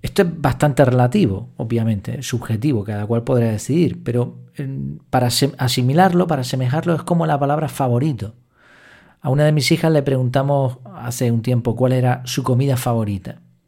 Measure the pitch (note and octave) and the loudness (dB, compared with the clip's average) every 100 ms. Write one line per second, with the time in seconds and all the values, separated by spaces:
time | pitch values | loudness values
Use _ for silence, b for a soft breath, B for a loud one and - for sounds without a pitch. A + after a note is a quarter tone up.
0 | C3 - F3 - C#3+ B2 D3+ C#3 C3 B2 | -4 0 0 2 -2 2 0 4 4 4
1 | B2 B2 D3 F#2+ A#2+ - A2 A#2 A2+ G#2+ | 2 2 0 0 -8 -10 -4 0 0 -2
2 | - - C3 A#2+ - A2 C#3 A#2+ G2 G#2 | -4 -8 -6 -6 -4 -2 0 0 -2 -6
3 | G#2 A#2 A#2+ B2+ A#2 G#2+ - D#3+ E3 - | -2 -2 0 0 2 -2 0 2 2 0
4 | - A#2+ A#2+ - - - C3+ C3+ C#3 D#3 | -4 -2 -2 -6 -20 -12 -10 -8 -8 -10
5 | _ C3+ B2 - C#3 - B2 - B2+ D3+ | _ 0 2 0 -2 0 -2 0 2 4
6 | F#3 F3 F3 D3 B2 B2+ B2+ D3+ E3 E3 | 4 4 2 0 -2 -2 0 0 0 -2
7 | - E3+ E3 C#3+ C#3 D3+ D3 - C3 A#2+ | 0 0 0 0 0 0 -2 -2 0 2
8 | D3+ A#2 G#2 - _ b b b b b | 0 -4 -8 -14 _ b b b b b
9 | b b - C#3 D3+ D3+ B2+ E3 E3 D#3 | b b -2 2 4 4 2 2 4 2
10 | C#3 C3+ B2+ C3+ C3+ C#3+ C3+ B2+ - G2 | 2 0 2 0 2 2 0 -4 -16 -12
11 | A#2+ A#2+ B2 A#2 A#2+ B2 A#2+ A2+ B2+ B2+ | -10 -2 0 0 0 0 0 0 0 2
12 | B2 B2+ - - A#2+ B2+ C#3 B2 B2 A#2 | 0 -2 -4 -4 0 0 2 0 0 -2
13 | G#2 G2+ - - _ _ | -2 -4 -8 -16 _ _